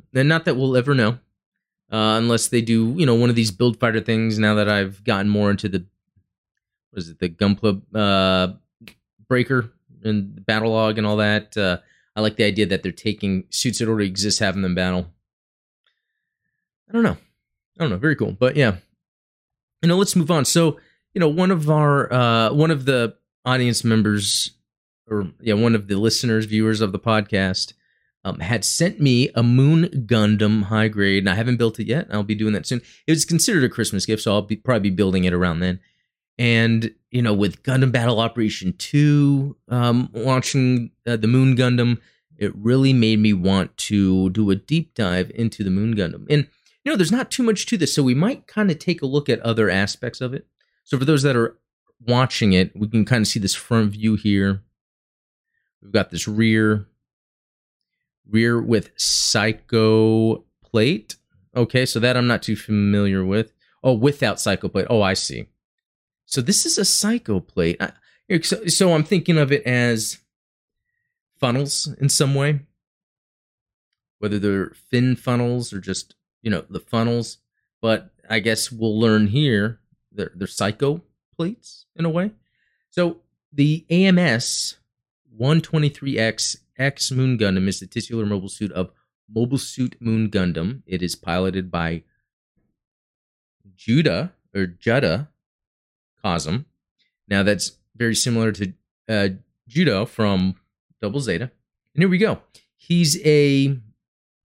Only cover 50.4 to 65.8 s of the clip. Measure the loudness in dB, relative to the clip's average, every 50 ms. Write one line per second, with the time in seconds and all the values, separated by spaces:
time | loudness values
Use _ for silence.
50.4 | -14 _ _ _ _ _ _ _ _ -6 -4 -2 2 2 2 2 2 2 2 2
51.4 | 0 -2 -4 _ _ _ _ _ _ _ _ _ -4 0 2 2 2 0 0 0
52.4 | 2 4 4 4 4 2 -2 -4 -4 0 0 0 2 2 2 2 2 0 -2 -2
53.4 | -2 -4 -4 -6 -4 0 0 2 2 0 -2 -2 0 0 0 0 0 0 2 2
54.4 | 2 0 0 -2 -6 _ _ _ _ _ _ _ _ _ _ _ _ _ _ _
55.4 | _ _ _ _ _ _ _ _ -14 -4 -2 -2 -2 -2 -6 -8 -6 -4 0 0
56.4 | 2 2 4 4 4 2 2 0 -2 -8 _ _ _ _ _ _ _ _ _ _
57.4 | _ _ _ _ _ _ _ _ _ _ _ _ _ _ _ _ _ -2 0 2
58.4 | 2 2 2 0 0 0 0 0 0 -4 _ -6 -4 -2 -2 0 0 0 0 2
59.4 | 0 0 -2 -4 -6 _ 0 2 4 4 4 4 4 4 4 2 2 2 0 -2
60.4 | -6 _ _ _ _ _ 0 2 2 2 0 -2 -6 -12 -18 -20 _ _ _ _
61.4 | _ _ _ -2 -2 0 0 0 0 0 0 0 0 2 2 2 2 2 0 0
62.4 | -2 -4 -6 -6 -4 -2 0 2 2 2 2 2 2 0 0 0 -2 0 0 -2
63.4 | -2 -4 _ _ _ _ _ _ 0 0 2 4 2 0 2 0 -2 -2 -2 -2
64.4 | -2 -2 -2 -2 -4 -4 -4 -4 -2 0 0 2 2 2 0 -2 -4 -6 -8 -10
65.4 | -12 -14 _ _ _ _ _ _